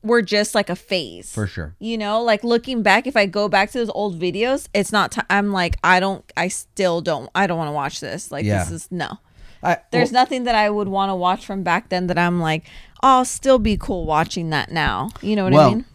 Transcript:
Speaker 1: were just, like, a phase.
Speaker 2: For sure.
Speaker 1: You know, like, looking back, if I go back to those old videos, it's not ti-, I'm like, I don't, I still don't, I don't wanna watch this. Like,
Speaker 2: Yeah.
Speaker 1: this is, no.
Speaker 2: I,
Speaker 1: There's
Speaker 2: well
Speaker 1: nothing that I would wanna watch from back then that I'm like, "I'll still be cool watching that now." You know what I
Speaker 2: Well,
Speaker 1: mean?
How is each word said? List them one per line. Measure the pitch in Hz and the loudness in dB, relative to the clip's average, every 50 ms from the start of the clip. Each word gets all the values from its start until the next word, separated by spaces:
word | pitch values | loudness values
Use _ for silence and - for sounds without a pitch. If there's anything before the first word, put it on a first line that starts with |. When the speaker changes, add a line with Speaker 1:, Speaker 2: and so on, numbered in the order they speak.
| - | 0
Speaker 1:
were | 208 233 240 | 2 2 2
just, | 220 175 208 208 208 208 - | 2 2 0 0 0 0 0
like, | 220 202 - | -2 0 0
a | 170 | -4
phase. | - - _ 202 180 156 104 82 87 - - | -8 -6 _ -4 -4 -4 -6 -12 -16 -18 -10
Speaker 2:
For | - - 107 92 | -6 -4 -4 -4
sure. | - - 82 76 87 _ | -4 -8 -10 -10 -10 _
Speaker 1:
You | - 220 226 226 | -8 -6 -6 -4
know, | 214 202 208 220 | -4 -2 -2 0
like, | 240 233 214 208 - | 2 2 0 0 2
looking | 233 233 233 233 262 262 233 208 | 0 0 0 0 -2 -4 0 4
back, | 202 190 214 226 247 | 4 4 4 2 0
if | 277 226 | 2 2
I | 202 | 2
go | 196 170 208 208 208 | 2 0 -2 -2 2
back | 202 196 196 214 | 2 2 0 0
to | - 254 | -2 -4
those | 233 208 185 | -4 -4 -4
old | - 202 208 175 165 | -4 -4 -4 -4 -4
videos, | 170 180 175 196 220 247 269 285 - - - | -4 -4 -2 -2 0 0 0 -2 -4 -4 -2
it's | 208 196 - | -2 -2 0
not | - 208 190 - - | 0 0 0 0 -2
ti-, | - - _ | -6 -4 _
I'm | 190 202 202 208 | 0 0 0 0
like, | 196 185 180 170 - - - | 0 0 0 -2 -2 0 4
I | 170 185 185 | 4 4 4
don't, | 185 196 196 - - _ - - | 4 0 -2 -4 -10 _ -6 -4
I | 165 185 | -4 -4
still | - - - _ _ - 196 180 170 170 | -4 -8 -12 _ _ -2 0 0 0 0
don't, | 170 180 160 139 120 - _ | -2 -2 -4 -4 -6 -6 _
I | - 196 190 | 0 0 0
don't | 175 165 | 0 -2
wanna | 165 147 | -4 -4
watch | 147 147 139 139 - - | -4 -4 -4 -6 -6 -8
this. | - 120 90 170 - - | -10 -10 -10 -10 -10 -10
Like, | 139 139 - | -8 -4 -2
Speaker 2:
Yeah. | 104 104 98 87 | 0 0 0 -2
Speaker 1:
this | 80 | -4
is, | 165 165 - - | -6 -10 -10 -10
no. | - 180 147 - - - _ _ _ _ - - - - - | -8 -6 -6 -8 -8 -14 _ _ _ _ -20 -20 -20 -6 -2
Speaker 2:
I, | 170 170 - _ _ | -2 -2 -2 _ _
Speaker 1:
There's | - 240 247 254 | 0 0 2 2
Speaker 2:
well | 254 247 254 | 4 2 2
Speaker 1:
nothing | 254 285 254 247 | 2 0 -4 -2
that | 240 233 | 0 2
I | 214 214 208 | 2 2 2
would | 208 208 208 190 | 0 -2 -2 -2
wanna | 190 196 196 196 196 | -2 -2 0 0 -2
watch | 185 175 180 185 202 - | 0 0 0 0 -2 -4
from | - 202 196 185 | -10 -8 -6 -2
back | 175 170 202 233 _ | 0 0 0 0 _
then | 185 180 180 175 | -4 -2 -2 -2
that | 180 170 | 0 0
I'm | 175 175 175 175 | 0 2 0 0
like, | 165 160 156 160 - - - - - - - - - | 0 0 -2 -2 -4 -10 -20 -20 -20 -20 -10 0 4
"I'll | 262 262 254 254 | 4 6 6 4
still | 254 - - - 269 269 254 | 0 -4 -4 4 4 4 4
be | 214 220 208 196 | 4 2 0 0
cool | - - 226 180 165 156 | -2 -4 -4 -4 -2 0
watching | 156 151 165 160 - 190 165 165 | 2 2 2 0 -2 -6 -4 -2
that | 156 143 - - | -2 -2 -2 -2
now." | - 165 147 143 107 92 131 - - - | -2 -2 0 0 0 -2 -4 -6 -8 -8
You | - 190 214 | -4 -2 0
know | 208 190 | 0 2
what | 190 - | 6 8
I | |
Speaker 2:
Well, | 151 151 139 | 8 8 8
Speaker 1:
mean? | 196 220 262 - _ | 6 2 -4 -8 _